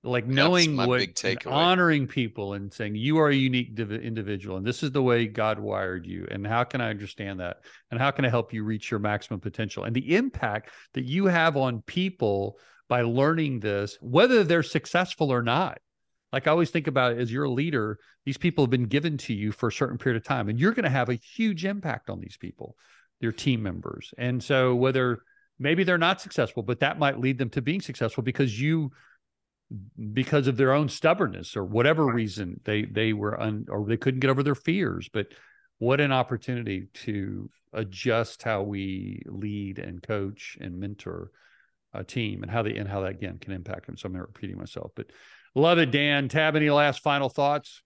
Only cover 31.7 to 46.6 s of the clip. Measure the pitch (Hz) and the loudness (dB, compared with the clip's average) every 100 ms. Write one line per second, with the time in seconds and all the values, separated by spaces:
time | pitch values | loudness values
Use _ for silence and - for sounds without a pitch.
31.7 | 104 131 160 143 120 110 95 90 - - | 4 4 6 4 2 -2 -4 -8 -6 -2
32.7 | 107 101 107 113 104 104 - 110 107 - | -2 0 0 0 0 -2 -2 -4 -4 -6
33.7 | 101 104 113 135 131 131 135 139 135 - | -4 -2 0 0 2 2 2 0 0 -2
34.7 | 185 151 87 92 107 101 - - _ _ | -2 -2 -4 -6 -6 -6 -12 -20 _ _
35.7 | _ 117 139 143 131 123 117 - 123 110 | _ 0 2 2 2 0 -4 -4 -6 -4
36.7 | 95 95 - - 104 98 98 101 _ _ | -6 -8 -12 -6 -4 -4 -8 -10 _ _
37.7 | - 101 92 127 113 113 - 117 107 101 | -8 -8 -4 0 0 0 -6 -4 -2 -2
38.7 | 98 95 95 98 101 - 98 104 104 98 | -4 -4 -6 -8 -10 -12 -10 -8 -6 -8
39.7 | 95 - 90 - 107 98 107 - - 92 | -8 -10 -12 -4 -4 -4 -8 -16 -14 -12
40.7 | 87 101 101 87 87 85 _ _ _ _ | -8 -10 -10 -12 -12 -14 _ _ _ _
41.7 | _ _ 101 98 131 110 98 95 117 107 | _ _ -12 -6 -4 -4 -6 -4 -2 -2
42.7 | 101 101 101 95 92 95 90 - 92 87 | -4 -6 -4 -6 -6 -10 -12 -10 -10 -8
43.7 | 87 - 87 101 92 90 - 95 92 - | -12 -12 -12 -10 -10 -12 -12 -12 -10 -12
44.7 | - - - - - - - _ - 160 | -14 -14 -14 -16 -16 -20 -20 _ 2 6
45.7 | 175 151 143 147 143 135 156 156 147 | 6 4 2 2 2 0 2 2 4